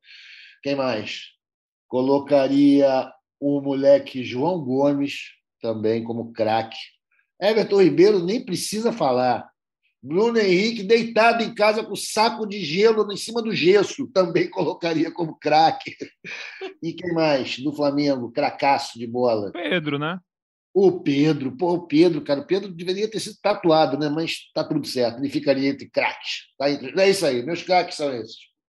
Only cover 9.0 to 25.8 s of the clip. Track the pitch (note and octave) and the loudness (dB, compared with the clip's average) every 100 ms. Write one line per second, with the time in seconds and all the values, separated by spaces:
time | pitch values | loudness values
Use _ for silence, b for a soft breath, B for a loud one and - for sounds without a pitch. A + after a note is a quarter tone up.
9 | C#3+ B2 B2+ A2 - _ _ _ _ _ | 0 2 0 -2 -6 _ _ _ _ _
10 | B2+ E3+ A3+ A#3 G3+ F3+ A3+ A#3 F#3+ A3+ | -4 0 2 2 2 2 0 -4 2 2
11 | A3+ G#3 A#3 A#3 G3+ - G#3 G#3+ - G3+ | 2 2 2 2 -2 0 0 0 -4 -10
12 | - - A#3 A3+ G#3+ G#3 D#3 E3+ A3 G#3+ | -4 0 0 0 -8 -6 -4 2 4 4
13 | G3+ G3 - A#3 A3+ D#3+ D#3+ G3+ F#3 - | 0 -6 -8 -6 -4 0 4 4 2 -4
14 | A#2+ F#3+ F3 D#3 F3+ F#3+ D3+ F3+ E3+ D#3+ | -2 0 0 0 -2 -2 -4 -4 -2 -2
15 | D3 - E3 C#3 D3+ D3+ D#3+ - - - | -2 -4 -8 -6 2 4 4 2 -8 -14
16 | - _ B B B B F#4+ - E3 - | -16 _ B B B B -16 -10 -10 -8
17 | F3+ E3 D#3+ C#3 A#2 - C#3 C#3+ D3 C#3+ | -4 0 2 2 -2 -6 -6 -2 0 2
18 | D3 C3 A#2 D3 C#3 - C#3 C3+ - A#2 | 0 0 -4 -4 -4 0 0 0 -2 -10
19 | A#2 A#2+ B2 A2 G2+ - - F3 D3 C#3+ | -8 0 0 0 -4 -8 -4 -2 -2 -4
20 | D3+ F3+ - _ _ _ _ F#3 F#3+ F3 | -4 -8 -14 _ _ _ _ 2 4 2
21 | D3 C#3 D3+ C#3+ C3 B2+ F3 F3 - D3 | 0 2 2 2 -4 -4 -2 -2 0 4
22 | F3+ D3+ - C#3 - F#3+ G3+ E3 F3+ F#3+ | 4 2 -2 -4 -2 -4 -4 -10 -8 -4
23 | G#3+ G#3+ G#3 G#3 G3+ G#3 F3 D#3 D3+ C#3 | -4 -6 -10 -4 -2 0 4 4 4 0
24 | D3 D3+ E3 - - D#3 D3+ D#3 - B2+ | -2 -2 -4 -8 -8 -6 -4 -4 -4 -2
25 | A#2+ A#2 C#3 D3+ C#3+ C3+ C#3 C3+ | -2 -2 -6 -2 0 0 0 -4